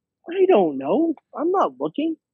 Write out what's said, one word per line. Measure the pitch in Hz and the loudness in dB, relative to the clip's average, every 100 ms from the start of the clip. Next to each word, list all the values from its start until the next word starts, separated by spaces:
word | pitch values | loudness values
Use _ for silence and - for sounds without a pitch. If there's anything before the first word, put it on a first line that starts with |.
| _ _ - | _ _ -12
I | 370 370 | 0 4
don't | 233 165 135 | 4 4 -2
know. | 135 220 330 277 _ - | -2 0 0 -4 _ -6
I'm | 320 | -4
not | 381 202 247 | 0 -2 -2
looking. | 147 208 320 320 _ | -8 -6 -6 -6 _